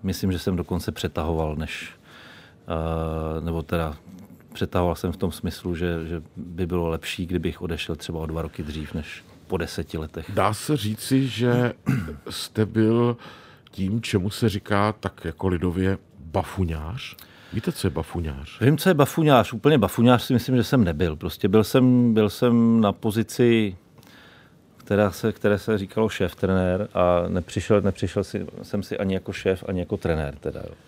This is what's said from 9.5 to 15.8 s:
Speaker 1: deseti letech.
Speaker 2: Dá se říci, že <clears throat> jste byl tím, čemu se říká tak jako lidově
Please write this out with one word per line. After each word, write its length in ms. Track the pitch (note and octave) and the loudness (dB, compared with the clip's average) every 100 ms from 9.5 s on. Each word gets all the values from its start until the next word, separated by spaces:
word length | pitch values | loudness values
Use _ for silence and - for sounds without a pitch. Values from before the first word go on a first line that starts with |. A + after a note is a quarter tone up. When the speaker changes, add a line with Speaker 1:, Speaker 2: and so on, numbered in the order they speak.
| F#2 | -6
Speaker 1:
deseti 420 | E2 - D#2+ E2+ | -4 -6 -8 -8
letech. 320 | D#2 - D#2 | -8 -10 -6
Speaker 2:
Dá 200 | G#2 F#2+ | 0 0
se 220 | A2 - D3+ | 0 -2 -2
říci, 500 | G#2 G#2+ - C3+ C3+ | -2 -6 0 2 2
že 440 | G#2 B2 B2 B2 - - C3 | 0 2 2 2 -2 -2 -2
<clears throat> 300 | D#2+ D2 - | -2 -10 -12
jste 360 | - - - G#2+ | -12 -8 -2 0
byl 500 | A2 A2 A#2 A#2+ A#2+ - - - - - | 2 4 4 2 0 -10 -20 -20 -20 -20
tím, 320 | - F#2+ A2+ | -6 -2 -2
čemu 280 | A2+ G2+ F#2 | 0 -2 -2
se 180 | - A2+ | 0 0
říká 460 | G2 - G2+ G#2 G#2+ | -2 -2 2 2 0
tak 200 | G2 - | -8 -6
jako 240 | E2+ - F#2+ | -10 -4 0
lidově 500 | F2+ F2+ F2 | 0 0 0